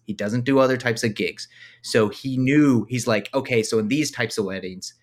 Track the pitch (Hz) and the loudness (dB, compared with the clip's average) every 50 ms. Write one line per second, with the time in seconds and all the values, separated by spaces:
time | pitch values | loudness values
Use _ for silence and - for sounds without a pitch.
0 | _ - 101 - 101 101 113 123 120 139 135 135 131 127 131 120 - 120 113 117 | _ -10 -8 -6 -4 -4 -2 -2 0 2 4 4 4 4 2 0 -2 -2 -2 0
1 | - 113 101 - 95 82 - - - - _ - - - - _ - - - 120 | -2 -2 -2 -2 -4 -4 -4 -8 -16 -20 _ -20 -20 -20 -20 _ -6 0 2 2
2 | 107 101 - - - 135 131 127 127 131 143 151 151 143 127 113 - - 127 123 | 2 2 0 -4 -6 -4 -2 0 2 4 4 6 6 6 4 4 2 0 -4 -4
3 | 113 123 110 104 98 - - 135 - - 127 113 107 - 117 110 107 104 135 151 | 0 0 0 -2 -2 -4 -4 -4 -2 0 0 0 2 2 0 0 0 0 0 0
4 | 147 143 - - 117 107 - - 101 92 95 95 92 92 92 95 - - - _ | 0 -2 -2 -4 -4 -4 -2 -4 -4 -4 -6 -8 -8 -10 -10 -12 -14 -16 -18 _